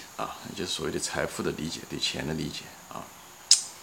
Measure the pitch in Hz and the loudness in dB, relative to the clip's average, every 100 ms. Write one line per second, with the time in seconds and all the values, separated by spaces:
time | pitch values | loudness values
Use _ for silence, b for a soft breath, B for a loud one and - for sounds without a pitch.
0 | - - 104 - - - 90 - 76 78 | 0 -4 -2 -2 -6 -2 0 2 2 2
1 | - - 78 - 85 - 80 - - - | 2 2 2 2 2 2 0 -2 -4 0
2 | - - 71 80 76 - - - - - | 2 2 2 2 0 -2 -8 -12 -10 -10
3 | - - - - - - B B | -10 -12 -16 -16 6 6 B B